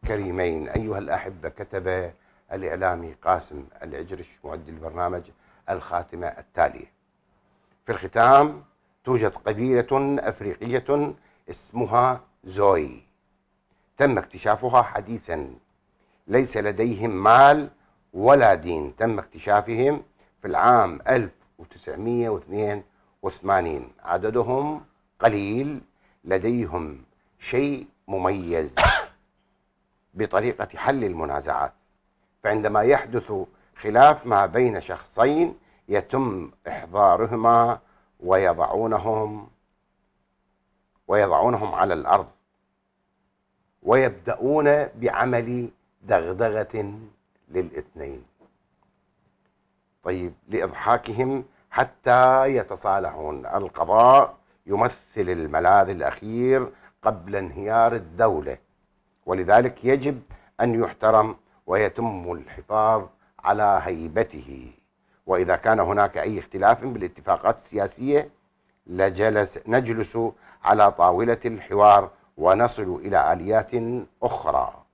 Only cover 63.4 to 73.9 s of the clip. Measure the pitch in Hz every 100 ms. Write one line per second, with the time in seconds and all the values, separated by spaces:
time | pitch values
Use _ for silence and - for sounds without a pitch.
63.4 | - 104 104 98 - 85 80 80 113 76
64.4 | 67 67 64 _ _ _ _ _ - 92
65.4 | 90 90 - 110 87 101 101 - 80 104
66.4 | - 98 98 117 127 117 92 - - 92
67.4 | - 113 - 104 101 - 127 143 147 _
68.4 | _ _ _ _ _ 90 95 90 107 107
69.4 | 98 - - 120 120 113 104 117 117 -
70.4 | _ _ - 107 101 101 87 90 117 117
71.4 | 120 110 - 101 104 101 98 _ _ -
72.4 | 82 95 120 - 98 82 85 92 73 87
73.4 | 87 110 107 123 117